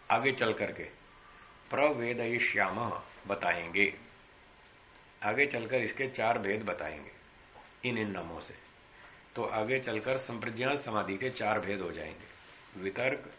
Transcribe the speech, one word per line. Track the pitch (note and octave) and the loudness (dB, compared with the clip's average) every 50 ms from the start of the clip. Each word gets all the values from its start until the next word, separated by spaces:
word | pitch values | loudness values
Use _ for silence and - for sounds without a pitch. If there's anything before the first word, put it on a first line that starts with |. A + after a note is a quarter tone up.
| - - | 0 2
आगे | - A2+ B2+ C3+ B2+ | 4 4 6 4 4
चल | C3 B2 A2+ G#2+ | 4 2 2 2
करके, | - G#2 - - - E2+ - - - - - - - - - - - - - - - - - | 2 0 -2 -4 -6 -10 -12 -12 -18 -20 -20 -20 -20 -20 -20 -20 -20 -20 -20 -20 -20 -10 -2
प्रवेदयिष्यामः, | - B2 C#3+ D3+ D3 A#2+ A#2 A#2+ B2 A#2+ A#2+ A2+ A#2+ A#2+ A#2 - - G2+ G2 F#2 F#2+ A2 A#2+ A2 F2 - - - - - - | 2 4 6 6 4 4 0 -2 0 0 0 0 0 2 2 2 4 4 2 2 2 0 -2 -2 -2 -4 -8 -12 -18 -12 -4
बताएंगे। | G2 G2 - F#2+ F2 F2 F2 E2 E2+ E2 F#2+ G2+ - - - - - - - - - - - - - - - - - - - - - - - - - - - - | -2 -2 0 2 2 2 2 0 -2 4 4 4 4 2 -4 -14 -18 -20 -20 -20 -20 -20 -20 -20 -20 -20 -20 -20 -20 -20 -20 -20 -20 -20 -20 -20 -20 -12 -4 0
आगे | G#2 A2 C3 C#3+ | 0 4 4 4
चलकर | C#3+ - A#2+ A2+ A2 C3 | 2 2 -2 -2 2 2
इसके | B2+ A2+ G#2+ - - C3+ C3 | 2 2 2 -2 -2 -4 -4
चार | C3 - A2+ A2+ A#2 - | 0 2 4 4 4 4
भेद | G2+ G2 G2+ A2 A2 | 2 0 0 0 0
बताएंगे | G2 F2 - D2+ D2+ D2+ D2 C#2 C#2 - - - - - - - - - - - - - - - B2+ | -2 -4 -4 -4 -6 -8 -8 -12 -16 -18 -20 -20 -20 -20 -20 -20 -20 -20 -20 -20 -20 -16 -8 -4 -2
इन, | A#2 A2+ | -2 0
इन | G#2+ G#2 | -2 -2
नामों | F#2+ F2+ E2+ E2 E2 D#2+ | -2 -4 -6 -6 -8 -10
से। | D2+ - - - - - - - - - - - - - - - - - - | -10 -12 -16 -18 -20 -20 -20 -20 -20 -20 -20 -20 -20 -20 -20 -20 -20 -12 -6
तो | A#2+ A#2 | -4 -2
आगे | G#2+ G#2+ A2 A2 A2+ C3 C3 | 0 0 0 2 2 2 0
चलकर | C3 A#2+ A2 G#2+ - B2+ C3+ | 0 0 -2 -2 0 0 -2
संप्रज्ञात | C3 C3 - A#2+ A2 G#2+ A#2 A2 A2 B2 C3+ C#3+ D3+ | -2 -2 -6 -6 -6 -4 -6 -4 0 0 0 0 0
समाधि | - B2 A2 G#2+ G2 F2+ G2 | -2 0 0 0 2 0 -2
के | F#2+ B2+ C3 | -2 -2 -4
चार | B2+ - A2+ G#2 G#2+ A2 | -4 -2 0 2 2 2
भेद | F2+ F#2+ G2+ G2 | 2 -2 -2 -2
हो | F#2 E2+ D#2 | -2 -4 -6
जाएंगे, | D#2+ D#2+ D#2+ D#2+ - - - - - - - - - - - - G2 | -6 -8 -8 -10 -14 -16 -20 -20 -20 -20 -20 -20 -20 -20 -16 -12 -6
वितर्क, | F#2 G2 G2 A2+ A#2+ C3+ C3+ - - - - | -6 -4 -2 0 0 0 0 -2 -6 -12 -16